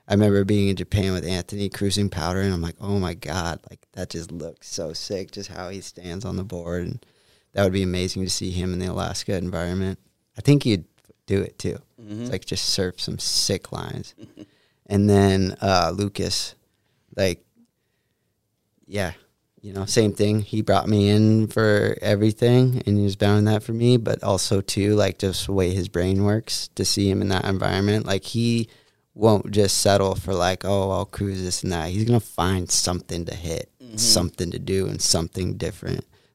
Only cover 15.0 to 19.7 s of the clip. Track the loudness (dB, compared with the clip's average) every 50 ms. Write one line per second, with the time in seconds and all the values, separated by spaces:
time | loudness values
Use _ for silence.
15 | 6 6 6 6 6 6 4 2 0 -2 -2 -2 0 2 4 4 4 2 0 -2
16 | -4 -4 -4 -4 -4 -2 -2 -4 -6 -6 -10 _ _ _ _ _ _ _ _ _
17 | _ _ -4 -2 0 0 -2 -4 _ _ _ _ _ _ _ _ _ _ _ _
18 | _ _ _ _ _ _ _ _ _ _ _ _ _ _ _ _ _ -10 -6 -4
19 | -4 -4 -6 -10 _ _ _ _ _ _ _ _ -16 -12